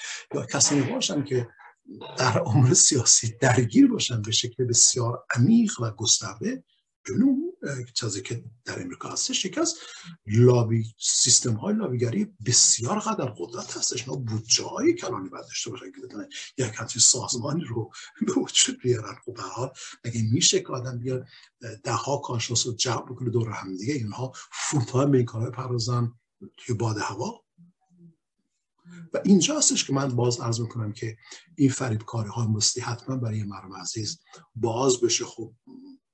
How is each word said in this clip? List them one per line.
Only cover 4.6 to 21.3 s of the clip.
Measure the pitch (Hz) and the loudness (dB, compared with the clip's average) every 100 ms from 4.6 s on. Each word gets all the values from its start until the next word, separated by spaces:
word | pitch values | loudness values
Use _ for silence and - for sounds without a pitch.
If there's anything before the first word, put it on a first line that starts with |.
بسیار | 123 120 - 127 113 117 - | 0 6 6 4 -2 -4 -4
عمیق | 120 123 233 214 - | 4 6 8 6 0
و | 117 | -4
گسترده، | 101 104 - 107 98 214 269 - _ _ _ - | -4 0 0 -2 -6 -6 -6 -10 _ _ _ -6
ببینیم، | - 269 262 349 370 | 2 4 2 -2 -8
اه، | 151 135 120 | -8 -8 -6
چیزی | - 113 98 | -6 -6 -6
که | - 117 - - | -6 -8 -10 -18
در | - - | -10 -8
امریکا | 90 - - | -8 -10 -10
هستش، | - - - | -6 -2 -2
یکی | 190 220 | -2 0
از | 330 - - - 175 170 - | -2 -2 -10 -18 -18 -16 0
لابی، | 107 123 123 110 113 110 - | 6 8 8 4 0 -2 -6
سیستم‌های | - - - - 127 107 - | -2 0 4 4 2 -2 -2
لابیگری | 214 170 123 120 98 208 - - | -2 -2 0 0 0 -4 -4 0
بسیار | 120 - - 117 214 | 4 4 4 0 -2
قدر | 214 202 135 107 | -2 -4 -4 -6
قدرت | - - 208 330 | -10 -10 -10 -6
هستش. | - 120 127 | -4 -4 -6
اینا | 127 | -6
بودجه‌های | 117 107 - - - - 294 | -4 -4 0 0 0 0 2
کلانی | 349 - - 277 | 2 -2 -6 -8
باید | - | -12
داشته | - - - | -12 -10 -8
باشن | 95 285 | -10 -14
که | - - | -16 -14
بتونن | - - - - - | -12 -12 -12 -14 -6
یک | 120 | -6
همچین | 110 110 120 | -4 -8 2
سازمانی | - 127 110 123 131 160 | 4 4 -2 -4 -4 -4
رو | 123 113 110 - - - 107 | -4 -6 -8 -10 -16 -6 -2
به | |
وجود | - - - - - | 0 0 2 2 0
بیارن. | 127 113 104 - | -2 -2 -4 -14
خب | - | -14
به | - | -12
هر | - | -12
حال | - 110 - - - | -8 -8 -10 -18 -12
مگه | 120 117 110 | -8 -2 2
می‌شه | 135 170 196 | 4 4 2
که | - | -2
آدم | 123 120 120 | -8 -6 -8
بیاد، | 127 131 127 | -6 -6 -8